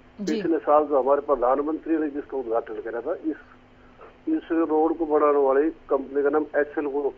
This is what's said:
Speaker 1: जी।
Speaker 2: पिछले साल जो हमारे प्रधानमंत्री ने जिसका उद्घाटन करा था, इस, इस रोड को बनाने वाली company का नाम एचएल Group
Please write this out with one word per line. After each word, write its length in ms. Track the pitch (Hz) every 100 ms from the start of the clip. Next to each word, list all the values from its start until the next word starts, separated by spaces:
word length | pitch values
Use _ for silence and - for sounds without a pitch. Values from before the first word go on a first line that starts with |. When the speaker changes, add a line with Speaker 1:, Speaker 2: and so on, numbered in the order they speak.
| - -
Speaker 1:
जी। 140 | 196 220
Speaker 2:
पिछले 220 | 180 156
साल 280 | - 147 143
जो 160 | 143
हमारे 200 | 127 143
प्रधानमंत्री 760 | 147 135 120 139 147 156 151 160
ने 120 | 151
जिसका 280 | 143 139 135
उद्घाटन 360 | 117 117 117
करा 280 | 107 113 117
था, 120 | 131
इस, 240 | 185 311 - - - - - - - - - -
इस 200 | 160 -
रोड 460 | 165 160 151 160 160
को 80 | 156
बनाने 340 | 151 147 143
वाली 300 | 135 135 160
company 540 | 156 - 139 131 139
का 60 | 143
नाम 140 | 156
एचएल 440 | 151 147 147 160 147
Group 260 | 139 135